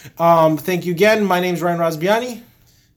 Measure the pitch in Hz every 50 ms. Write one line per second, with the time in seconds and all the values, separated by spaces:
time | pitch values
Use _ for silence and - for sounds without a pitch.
0 | - - _ - 165 170 170 165 160 160 156 151 - 190 185 175 160 180 175 175
1 | 202 214 220 220 208 190 180 180 180 180 175 156 165 175 170 170 170 165 160 151
2 | 165 190 214 226 247 254 233 - - _ _ _ _ _ _ _ _ _ _